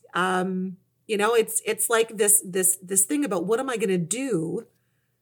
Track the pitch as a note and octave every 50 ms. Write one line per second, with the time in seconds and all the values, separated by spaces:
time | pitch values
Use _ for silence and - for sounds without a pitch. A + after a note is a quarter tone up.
0 | _ - - F3 F#3 F#3 F#3 F#3 F#3 F#3+ F#3 F#3 F#3 F#3+ F3+ - _ _ _ _
1 | _ - A3 G3+ G#3 A3 A#3+ A#3 A3 A3 - - - - A3 - - - A#3 A3+
2 | A3+ A3+ A3+ F#3+ A3 G#3 G#3 - - G3 F3 F#3+ F#3 - - - - F3 G3 F#3+
3 | - - C#4+ D4 D4 - - E3+ F3 F#3 A3+ B3 C4 C4+ B3 G#3 A3 F#3+ F#3 F3+
4 | E3 D#3 - B3 C4+ C4+ A3 E3 D#3+ E3 - A3+ A3+ - _ _ _ _ _ _
5 | _ _ _ _